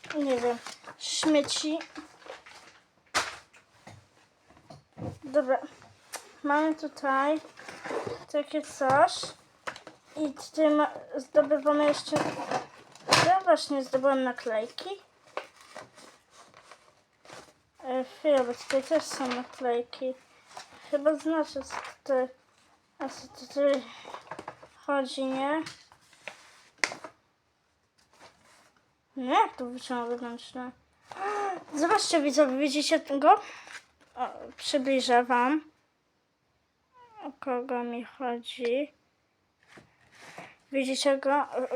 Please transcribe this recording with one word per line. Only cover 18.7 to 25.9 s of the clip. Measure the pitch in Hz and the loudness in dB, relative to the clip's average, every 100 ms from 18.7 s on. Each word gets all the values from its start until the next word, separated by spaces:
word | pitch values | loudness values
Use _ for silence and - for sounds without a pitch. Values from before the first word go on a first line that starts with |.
| 269 | 0
też | 262 320 | 2 0
są | - - 254 | 0 -4 -4
naklejki. | 247 247 - 254 240 240 - 262 262 _ _ _ - - - - | -4 -6 -4 0 0 -2 -6 -6 -6 _ _ _ -20 -18 -20 -4
Chyba | 285 294 302 | 0 2 2
znaczy, | 311 320 294 269 | 0 0 -2 -6
co | - - - - | -10 -10 -10 -12
tutaj, | - 262 254 - _ _ _ _ _ - | -2 0 0 -6 _ _ _ _ _ -10
a | 269 | -10
co | - 262 | -10 -18
tutaj | - 254 277 285 277 226 - - - - - - - - - - | -18 -10 0 2 2 -2 -16 -16 -16 -14 -14 -14 -18 -20 -16 -2
chodzi, | 277 262 269 262 | -2 -2 -4 -4
nie? | 262 277 311 320 - - | -2 -2 -2 -4 -12 -20